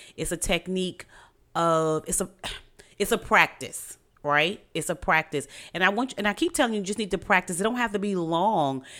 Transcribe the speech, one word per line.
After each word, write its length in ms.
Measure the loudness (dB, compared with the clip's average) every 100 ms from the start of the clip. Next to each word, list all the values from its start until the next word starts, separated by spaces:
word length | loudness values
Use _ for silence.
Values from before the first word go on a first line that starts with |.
| -18 -8
It's 140 | -6
a 40 | -4
technique 680 | -2 -2 -2 -2 -2 -6 -16 -20 -20 _ _ 0
of, 480 | 2 4 2 0 -2
it's 140 | -4
a, 80 | -4 -8 -12 -12 -16 -20 -18 -6
it's 140 | -2
a 60 | -2
practice, 800 | 4 4 4 2 -12 -12 -14 -16 _ _
right? 400 | 0 2 2 -2 _
It's 160 | -6 -4
a 60 | -4
practice. 520 | 2 2 2 -4 -6 -12 -12
And 100 | 0
I 60 | 2
want, 240 | 2 -2 -2
and 100 | -4
I 60 |
keep 200 | 0 0
telling 200 | 2 2
you, 60 | 0
you 60 | -2
just 140 | -4
need 120 | -4
to 60 | -4
practice. 420 | 2 2 2 -2
It 40 |
don't 120 | -2 0
have 160 | -2
to 60 | -2
be 160 | -2 -2
long 680 | 0 2 2 2 2 0 -6 -16